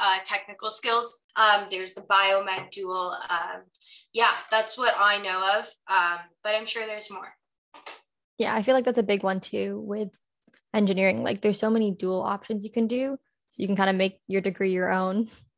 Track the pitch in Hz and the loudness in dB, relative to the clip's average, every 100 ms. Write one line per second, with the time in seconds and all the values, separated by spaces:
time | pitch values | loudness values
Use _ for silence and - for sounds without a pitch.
0 | 202 185 - 202 - 196 214 - 247 233 | 2 2 0 -4 -6 -10 -6 -4 0 0
1 | 240 - _ - 220 202 190 185 185 190 | 0 -4 _ 2 4 4 0 -8 -8 -8
2 | - 196 196 196 196 190 - 196 190 185 | 0 2 4 2 0 -6 -8 -10 -6 -6
3 | 180 - - 175 165 - 185 _ - - | -6 -6 -4 -4 -4 -12 -16 _ -20 -20
4 | _ 220 226 - - 220 220 - 247 208 | _ 2 2 2 0 0 0 0 0 4
5 | 202 202 196 185 190 208 220 - - 190 | 4 2 -2 -2 2 0 -2 -12 -2 0
6 | 175 175 - _ 208 220 220 233 214 214 | 2 -2 -8 _ -2 -2 -2 -6 -6 -8
7 | 208 190 - _ _ _ _ - - - | -8 -10 -14 _ _ _ _ -20 -18 -20
8 | _ _ _ - 208 220 208 262 247 240 | _ _ _ -6 -2 0 4 4 4 0
9 | 202 202 196 190 - 208 196 202 214 208 | 2 2 0 -2 -4 -6 -4 -6 -8 -6
10 | 208 - _ _ _ _ _ 214 202 190 | -8 -10 _ _ _ _ _ 2 2 4
11 | 190 214 240 202 214 202 220 220 214 180 | 2 2 -2 0 0 0 2 2 2 -2
12 | 185 185 - 202 - 214 214 233 226 247 | -2 -2 -2 -4 -4 -6 -4 -2 0 0
13 | 269 269 _ _ _ - 196 190 196 190 | -2 -6 _ _ _ -6 -2 2 4 4
14 | 190 190 - 190 190 180 190 185 180 185 | 0 -2 -4 -2 -2 -2 0 0 0 0
15 | 185 202 220 - - | 0 -2 -4 -8 -20